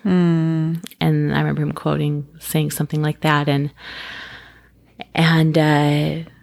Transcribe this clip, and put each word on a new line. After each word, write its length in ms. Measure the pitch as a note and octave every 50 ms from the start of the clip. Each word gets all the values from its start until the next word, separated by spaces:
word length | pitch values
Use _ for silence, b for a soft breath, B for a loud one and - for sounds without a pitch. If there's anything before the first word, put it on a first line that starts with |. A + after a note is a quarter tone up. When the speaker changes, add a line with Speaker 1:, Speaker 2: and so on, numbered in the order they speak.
| -
Speaker 1:
Mm. 760 | G3+ F3+ F3+ F3 E3+ E3 E3 D#3+ D#3+ E3 D#3+ D#3+ D#3+ E3 E3 - - - _
Speaker 2:
And 340 | E3 D#3+ D#3 D3+ D3 D3 C#3+
I 60 | D3
remember 220 | D3+ D3+ D3 D3
him 120 | D3+ D3 D3+
quoting, 540 | - - D#3 D3 D3+ D3+ D3 D3 D3 C#3+ C#3+ - E3
saying 320 | - - - D#3 D3+ D3
something 300 | - - D3 - - D3+ D3+
like 180 | D3+ D3+ -
that. 260 | - D#3 D3+ D3 D3 D3
And, 220 | C#3 C#3 C#3+ D3 B B B B B B B B B B B B B B B B B B B B B _ _ _ _ - - _ _
and, 440 | - E3 E3 E3 D#3+ D#3+ D#3+ D3+
uh, 720 | D#3+ D3+ D3+ D3+ D3 D3 D3 D3 D3 D3+ D#3 D3+ D#3+ E3 - - -